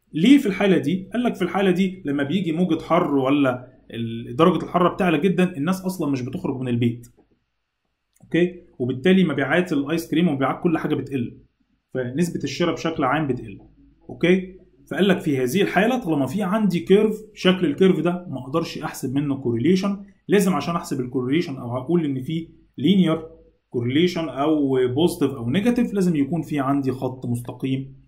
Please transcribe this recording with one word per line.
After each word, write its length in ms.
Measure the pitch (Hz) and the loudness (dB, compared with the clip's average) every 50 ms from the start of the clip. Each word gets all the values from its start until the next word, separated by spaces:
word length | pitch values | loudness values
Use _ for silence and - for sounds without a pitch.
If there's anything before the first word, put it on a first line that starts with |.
| _ _ - | _ _ -2
ليه 240 | 156 170 240 294 | 2 6 6 6
في 80 | 277 - | 6 6
الحالة 320 | 208 185 - 202 196 175 | 2 0 2 2 2 4
دي؟ 320 | 147 131 143 180 185 - - - | 2 2 0 -2 -4 -4 -6 -4
قال 100 | 233 247 | -2 -2
لك 120 | - - | -2 -2
في 60 | - | -2
الحالة 300 | 185 175 - 196 196 190 | -4 -2 0 2 2 2
دي 300 | 180 175 196 180 185 - - | 2 2 0 0 -2 -6 -6
لما 180 | 143 139 143 139 | -4 -2 -2 -2
بيجي 280 | 131 165 202 170 165 | 0 -2 -2 -2 -2
موجة 300 | 151 170 180 165 160 - | 0 0 0 0 0 -2
حر 340 | - - 160 175 170 147 143 | 0 0 2 2 2 2 2
ولا 580 | 139 131 131 143 147 139 131 120 120 - - - _ _ - | 2 2 2 2 2 2 2 0 -2 -8 -16 -20 _ _ -12
ال-، 440 | - 117 117 113 113 117 120 120 120 | -8 -8 -6 -6 -8 -10 -10 -6 0
درجة 280 | 135 165 185 160 160 - | 4 4 4 4 2 -2
الحرارة 300 | - - 175 180 170 170 | -2 2 2 2 2 2
بتعلى 260 | - 190 180 160 147 | 0 0 2 2 2
جدًا، 380 | 175 196 165 165 185 180 - | 2 2 2 2 2 0 0
الناس 240 | 135 143 175 190 185 | -2 -2 -2 -2 -2
أصلًا 300 | - 185 180 - 156 143 | -4 -6 -4 -2 -2 -2
مش 100 | 139 123 | -2 -2
بتخرج 380 | 123 117 - - - 147 127 123 | -4 -6 -6 -6 -4 -4 -4 -4
من 80 | 127 | -4
البيت. 400 | 123 123 120 120 117 120 - - - _ _ _ _ _ _ _ _ _ _ _ _ _ _ _ _ _ _ _ _ _ _ - | -2 0 2 2 0 0 -2 -10 -20 _ _ _ _ _ _ _ _ _ _ _ _ _ _ _ _ _ _ _ _ _ _ -8
أوكي؟ 380 | - - 165 175 180 - - - _ _ - | -2 0 0 2 0 -2 -8 -18 _ _ -4
وبالتالي 440 | 127 123 127 127 - 185 190 190 180 | -4 -4 -2 2 4 6 6 6 6
مبيعات 500 | 156 139 143 135 127 156 175 180 - 165 | 4 2 0 0 2 2 0 2 2 0
الآيس 360 | 143 139 139 165 160 - - | -2 0 0 -2 -4 -2 0
كريم 160 | 147 156 180 | 2 2 2
ومبيعات 360 | 170 139 135 135 131 160 - - | 2 2 2 0 0 0 0 0
كل 140 | 175 160 | 0 0
حاجة 180 | 160 - 151 151 | 0 0 -2 -2
بتقل. 420 | 131 123 123 139 127 113 101 - - - _ _ _ _ _ _ _ _ _ - | -4 -4 -4 -4 -4 -4 -6 -8 -16 -20 _ _ _ _ _ _ _ _ _ -6
فنسبة 500 | 127 127 120 127 151 175 170 - 185 - | -6 -6 -4 -2 -2 -2 -2 -2 -4 -6
الشراء 300 | 135 - - 175 170 156 | -6 -4 -2 -2 -2 -2
بشكل 300 | - - 165 160 - 143 | -2 -4 -4 -2 0 0
عام 240 | 127 139 156 160 | 0 0 0 0
بتقل. 320 | 131 - 117 - 98 98 - - - _ _ - _ _ _ _ - | -2 -4 -4 -8 -12 -16 -18 -20 -20 _ _ -20 _ _ _ _ -20
أوكي؟ 500 | - - 165 170 185 190 180 - - - - _ _ _ _ _ | -4 0 2 4 4 2 2 -4 -14 -20 -20 _ _ _ _ _
فقال 160 | 139 151 190 | -2 0 2
لك 120 | 202 180 - | 2 2 2
في 180 | - 156 139 | 0 -2 0
هذه 240 | 127 127 123 147 202 | 0 0 0 0 0
الحالة 380 | 180 - - 180 208 233 262 247 | 0 2 2 2 2 2 0 0
طالما 260 | - 160 160 143 135 | -2 -2 0 0 0
في 180 | 123 185 202 202 | -2 -2 -4 -2
عندي 360 | 180 208 226 214 190 170 170 | -2 0 0 2 2 0 0
كيرف، 360 | - - 185 208 220 214 - - - - - | 4 4 4 6 4 2 0 -4 -10 -16 -8
شكل 320 | - - 185 185 185 175 | 0 2 2 2 2 0
الكيرف 340 | 151 139 - 190 185 170 156 | -2 2 4 4 4 4 2
ده 280 | 156 175 175 180 - - | 0 -2 -2 -4 -6 -10
ما 100 | 139 123 | -10 -10
اقدرش 380 | 120 131 135 170 160 - - | -8 -4 -4 -4 -4 -4 -6
احسب 380 | 143 147 - - - - 127 127 | -8 -10 -10 -8 -8 -6 -4 -2
منه 200 | 147 147 143 131 | -2 -2 -2 -4
كورليشن، 680 | - - 123 117 113 123 160 190 185 - 202 202 - - - _ _ _ | -2 -2 -2 -2 2 2 2 2 2 0 -2 -4 -6 -10 -16 _ _ _
لازم 260 | - 175 202 185 185 147 | 2 2 2 4 2 0
عشان 220 | 143 - 170 170 | -2 -2 -4 -6
احسب 240 | 175 - - 143 131 | -6 -6 -6 -6 -6
الكورليشن 560 | 123 120 131 131 123 127 139 170 170 160 135 | -6 -4 -4 -4 -2 0 0 -2 -2 -4 -8
او 200 | 131 123 117 120 | -10 -8 -8 -6
هقول 280 | 131 127 - 170 180 156 | -6 -2 0 0 0 0
ان 160 | 143 135 131 | 0 -4 -6
في 280 | 123 - 156 170 160 - - - _ _ _ | -6 -6 -6 -6 -6 -10 -16 -20 _ _ _
لينير 500 | - 123 165 202 190 175 156 160 - - - - - _ _ _ _ _ _ | 0 2 4 4 6 4 4 2 0 -4 -10 -18 -20 _ _ _ _ _ _
كورليشن 600 | - 123 117 120 123 151 180 180 175 170 160 143 | -6 -4 -2 0 2 2 2 2 0 -2 -6 -6
او 480 | 123 135 143 156 156 151 139 135 131 127 127 123 123 | -4 -2 0 0 2 2 2 2 2 2 0 0 2
بوزيتيف 380 | 143 170 170 - - 147 123 | 2 2 0 2 0 -2 -2
او 180 | 120 117 113 117 | -2 -4 -4 -2
نيجاتيف 440 | 135 190 208 240 240 247 233 - 185 | -2 0 2 2 2 0 0 0 0
لازم 220 | 202 185 180 165 | 0 0 2 2
يكون 260 | 147 139 135 175 160 | 0 0 0 -2 -4
في 180 | 151 - 156 143 | -4 -4 -4 -2
عندي 320 | 131 135 143 143 131 131 | 0 0 0 0 0 -2
خط 340 | 131 127 131 127 131 - - | -4 -4 -4 -6 -6 -6 -6
مستقيم، 720 | 123 120 120 - - 120 - - 131 131 135 135 - - - _ | -4 -4 -4 -6 -8 -8 -6 -4 -4 -4 -4 -6 -10 -14 -20 _